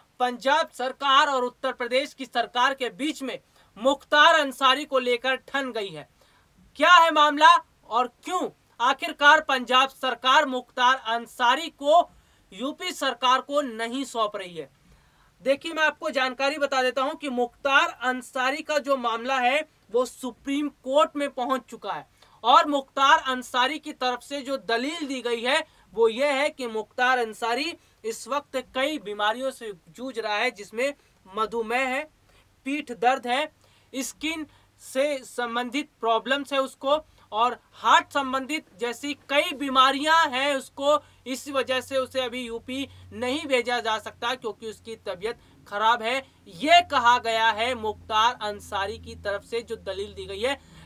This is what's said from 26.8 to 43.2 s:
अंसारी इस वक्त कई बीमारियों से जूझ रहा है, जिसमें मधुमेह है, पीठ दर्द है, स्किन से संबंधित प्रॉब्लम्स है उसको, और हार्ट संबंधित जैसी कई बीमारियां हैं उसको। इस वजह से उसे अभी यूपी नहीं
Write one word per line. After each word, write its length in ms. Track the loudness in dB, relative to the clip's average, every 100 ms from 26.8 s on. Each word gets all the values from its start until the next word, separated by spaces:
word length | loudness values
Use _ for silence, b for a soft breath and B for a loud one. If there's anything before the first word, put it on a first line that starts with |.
| -6 0 2 2
अंसारी 580 | -2 -4 -4 -2 -4 -8 b b
इस 240 | -10 -10 -6
वक्त 280 | -6 -6 -10
कई 420 | -8 -4 -4 -4
बीमारियों 520 | -8 -4 -2 -2 -6
से 220 | -8 -12 -14 _
जूझ 300 | -14 -10 -6
रहा 160 | -4
है, 160 | -2 -2
जिसमें 440 | -4 -10 -4 -4 -6 b b -10 -6
मधुमेह 520 | -4 -4 -4 -2 -2
है, 220 | -4 -8 _ b b b _
पीठ 280 | -8 -8 -8
दर्द 340 | 0 2 2 0
है, 260 | -2 -4 _ b b b
स्किन 520 | -10 -10 -8 -8 -6 -10 b b _
से 400 | -8 -2 -2 -4
संबंधित 720 | -8 -8 -6 -4 -6 -6 -8 _
प्रॉब्लम्स 520 | 0 0 0 -4 -2
है 60 | -4
उसको, 460 | -4 -4 -2 -2 b b b
और 280 | 0 0 0 _
हार्ट 400 | -2 4 4 4
संबंधित 540 | -4 -2 -4 -4 -8 -8 -8
जैसी 380 | -8 -6 -8
कई 380 | -10 -2 0 0
बीमारियां 800 | -4 0 4 4 2 2 2 2
हैं 260 | 0 -2 -2
उसको। 480 | -6 -4 0 0 b b -10
इस 220 | -10 -6
वजह 320 | -4 -2 -4
से 160 | -4 -4
उसे 240 | -4 -4
अभी 260 | -6 -6 -8
यूपी 420 | -10 -8 -8 -8 b b
नहीं 340 | -8